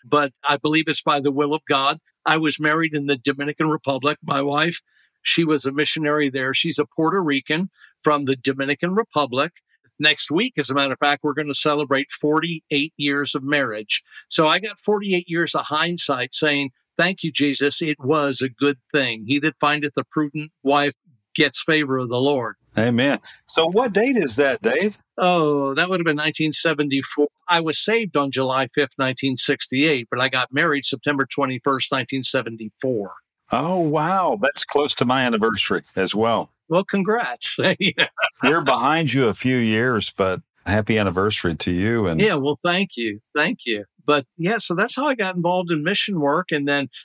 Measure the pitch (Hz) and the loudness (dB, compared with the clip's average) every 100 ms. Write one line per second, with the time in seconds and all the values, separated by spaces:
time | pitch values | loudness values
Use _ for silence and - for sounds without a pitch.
0 | 117 147 143 - 143 143 151 156 160 147 | -2 0 0 -2 -2 0 2 0 2 0
1 | - 147 143 139 147 151 - 139 139 156 | 2 2 2 0 0 -2 0 0 0 -2
2 | _ _ 160 156 156 143 151 156 165 151 | _ _ 0 2 2 0 0 2 0 -2
3 | 139 135 139 135 143 151 156 151 - 135 | -2 -2 -2 -2 -4 -2 0 0 -2 -2
4 | 143 151 156 143 143 143 165 170 - _ | -2 -2 -2 -2 0 0 0 -2 -10 _
5 | _ _ - - 165 151 139 139 147 160 | _ _ 0 2 2 2 0 0 0 0
6 | 147 151 143 131 131 131 170 147 147 - | 0 0 0 -2 -2 0 0 0 -2 0
7 | 160 196 165 139 - 156 190 - - _ | 0 0 0 -2 -2 -2 -4 -8 -20 _
8 | 151 147 135 131 135 135 139 143 175 190 | 0 2 0 -2 -2 -2 -2 -2 -2 -2
9 | 226 151 131 123 160 - _ _ _ - | -2 -2 -2 -2 -4 -6 _ _ _ 0
10 | 151 147 - 160 254 156 135 139 139 127 | 2 2 0 0 0 -2 -2 0 -2 0
11 | 147 143 151 143 151 135 156 147 139 135 | 0 0 -2 -4 -2 0 0 0 0 -2
12 | 139 - 151 151 170 160 - 147 156 - | -2 -4 0 0 0 -6 -4 -4 -4 -4
13 | 143 143 139 147 135 147 127 107 110 - | -2 -2 -2 -4 -2 0 -2 -4 -4 -4
14 | - - - - 156 175 208 202 - 208 | -6 -20 -2 2 4 2 -2 -6 -2 -2
15 | 202 180 180 165 160 151 127 151 170 175 | 0 -2 -2 -2 -2 -2 -2 -2 -2 0
16 | - 131 123 - 156 143 135 - _ - | 0 -2 -4 0 0 0 -2 -8 _ -2
17 | 175 190 165 - 147 127 143 - 160 151 | 0 0 -4 0 0 2 0 0 -2 -2
18 | 131 156 143 131 131 - 143 139 _ 151 | 0 2 2 0 -2 0 -2 -2 _ -2
19 | 127 110 107 143 151 - 147 147 147 143 | -2 -2 -2 -2 -2 0 0 0 -2 -6
20 | 127 - 151 156 151 _ 135 143 143 - | -4 -2 -4 -4 -10 _ 0 2 2 -4
21 | _ _ _ - 147 - - 156 143 131 | _ _ _ 0 0 0 0 0 0 -2
22 | 123 123 139 139 113 101 _ - 113 120 | -2 0 0 0 -4 -10 _ -2 2 4
23 | 139 - - - - - 165 196 254 196 | 2 0 -4 -20 -4 0 2 2 2 2
24 | 247 247 143 107 139 120 113 135 208 - | 2 2 2 2 2 2 0 0 0 -4
25 | _ - 180 175 151 143 139 135 180 185 | _ 0 2 4 2 0 0 0 0 0
26 | 170 147 156 - 156 143 165 147 147 135 | 0 0 -2 -2 0 2 2 0 0 -2
27 | 135 - 147 - - 170 160 147 - 226 | -2 0 0 -2 0 0 2 0 2 0
28 | 208 151 139 131 131 131 127 - 135 - | 0 0 0 0 0 0 0 0 -2 -2
29 | 131 123 135 127 - 143 - 131 156 135 | -2 -2 -2 0 0 0 -2 0 2 0
30 | 113 123 131 131 127 135 165 143 - 127 | -2 -2 0 0 -2 0 0 0 -2 -2
31 | 143 143 131 - 135 127 143 131 - 135 | -2 -2 -2 -2 -2 -2 -2 -2 0 -2
32 | 120 135 127 135 117 113 107 - 131 117 | -4 -2 0 -2 -4 -8 -12 -6 -4 -2
33 | 95 - _ _ - 120 156 185 160 151 | -4 -12 _ _ -4 -2 0 0 0 0
34 | 156 190 170 110 131 - - 143 147 - | 0 0 0 0 0 0 0 0 2 0
35 | 123 131 127 113 113 104 - 90 - - | 0 2 2 2 0 0 -2 -2 -4 -2
36 | 92 101 113 107 80 _ - 165 196 202 | -2 0 0 0 -2 _ -2 -2 0 -2
37 | 190 226 127 123 - - 151 - 190 - | 0 -2 -4 -2 0 2 0 0 -2 0
38 | 156 - - - - 160 143 127 131 160 | -2 -2 -4 0 0 2 2 2 2 2
39 | 156 131 120 98 127 127 113 110 123 113 | 2 2 2 2 0 2 2 2 2 0
40 | - - 95 90 - _ - 107 104 110 | -2 0 0 -2 -8 _ -2 0 2 2
41 | 143 87 104 - 90 78 - 90 104 117 | 2 0 0 0 -2 -2 -2 0 0 0
42 | 98 117 214 165 135 147 175 180 196 - | 0 2 2 2 -2 -2 -2 -2 -2 -4
43 | 113 104 - 151 160 247 123 107 101 _ | -6 -8 -6 -2 -2 -2 -4 -6 -6 _
44 | - 147 - - 170 226 - 175 226 - | 0 0 -2 -4 -2 0 0 0 0 0
45 | 294 247 190 180 170 180 175 160 151 202 | 0 -2 -2 -2 0 0 0 -2 0 0
46 | - 185 143 156 180 151 143 143 135 - | 0 0 0 0 0 -2 0 -2 -2 -10